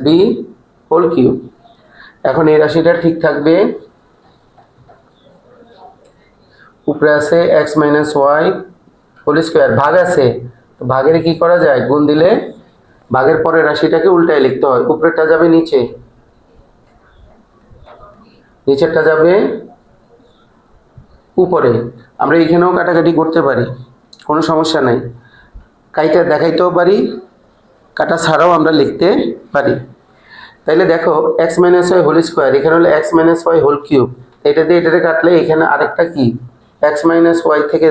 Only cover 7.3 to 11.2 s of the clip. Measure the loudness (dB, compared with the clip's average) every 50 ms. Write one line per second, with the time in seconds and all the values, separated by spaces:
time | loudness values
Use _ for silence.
7.3 | 0 0 2 2 2 0 0 0 -2 0 0 2 0 0 0 -2 -2 0 0 2
8.3 | 2 0 0 -2 -4 -6 -10 -16 -20 _ _ _ _ _ _ _ _ _ _ -2
9.3 | -2 -2 -2 0 0 2 2 2 2 0 0 2 2 2 2 2 0 0 0 0
10.3 | -2 -4 -10 -16 -18 _ _ _ _ -10 -6 -4 -2 0 2 2 2 2